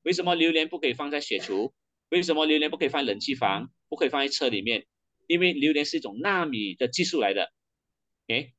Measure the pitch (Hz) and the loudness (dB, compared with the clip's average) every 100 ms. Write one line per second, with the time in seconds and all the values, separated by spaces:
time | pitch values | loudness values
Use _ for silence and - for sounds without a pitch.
0 | 160 180 175 175 165 160 160 175 143 123 | -2 0 0 4 4 4 0 -2 -2 -2
1 | 143 147 143 101 - 98 120 _ _ _ | -4 -4 -2 -4 -2 -2 -2 _ _ _
2 | _ 175 175 156 156 151 151 156 139 151 | _ -2 2 2 4 2 2 0 -2 0
3 | 131 101 - 131 98 98 85 _ _ - | -2 -4 -4 -2 0 0 -4 _ _ 0
4 | 139 143 139 - 135 107 104 113 - _ | 0 2 -2 0 0 0 -2 -2 -4 _
5 | _ _ _ 170 180 156 147 147 147 165 | _ _ _ 2 2 4 2 2 0 -4
6 | 120 104 180 190 165 120 101 90 120 147 | -6 -4 -2 0 0 -4 -6 -2 -2 0
7 | 180 160 104 98 87 _ _ _ _ _ | -2 2 2 0 -2 _ _ _ _ _
8 | _ _ - 117 123 | _ _ -4 -4 -4